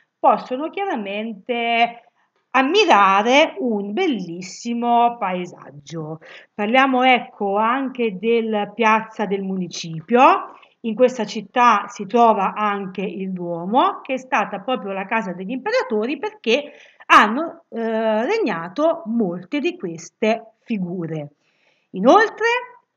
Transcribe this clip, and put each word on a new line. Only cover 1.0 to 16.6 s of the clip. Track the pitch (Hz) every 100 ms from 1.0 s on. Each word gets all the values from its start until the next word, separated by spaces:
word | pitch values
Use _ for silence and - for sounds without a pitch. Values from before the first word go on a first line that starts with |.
| 196 208 226 190 - 240 233 233 233 233 _ _ _ _ _
ammirare | 262 269 403 359 208 196 196 226 269 311 -
un | 254 202 202
bellissimo | 208 381 220 170 175 185 - 240 233 240 240 240 233
paesaggio. | 190 180 180 - - 143 - 165 156 160 - - _
Parliamo, | - 208 262 269 254
ecco, | 254 240 233 - 202 202
anche | 226 262 269 254 226 185
del | 226 233 226 214 202
piazza | 214 220 220 214 - 196
del | 196
municipio. | 190 190 175 - 165 160 - 233 294 392 - - _ _
In | 226 220
questa | 247 240 214
città | 220 190 247 240 208 196
si | - 196
trova | 233 233 202 196
anche | 208 208 202 190 190
il | 185 185 190
Duomo, | 185 175 170 185 247 370 403
che | -
è | 262
stata | 262 240 190 -
proprio | - 254 196
la | 196 196
casa | 226 190
degli | 175 190
imperatori | 254 403 508 508 214 233 320
perché | 427 - - 269